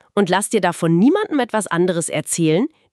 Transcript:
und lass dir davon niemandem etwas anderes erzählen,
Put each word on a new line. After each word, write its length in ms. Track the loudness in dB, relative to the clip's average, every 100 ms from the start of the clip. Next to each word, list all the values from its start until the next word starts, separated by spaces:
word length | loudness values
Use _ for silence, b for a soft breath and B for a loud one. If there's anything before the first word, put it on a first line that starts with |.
| b
und 160 | -2 0
lass 200 | 0 0
dir 120 | 0
davon 360 | 0 0 2 4
niemandem 420 | 4 2 0 -4
etwas 280 | -2 -4 -2
anderes 420 | -2 0 -2 -4
erzählen, 580 | -6 -4 -2 2 2 0 b b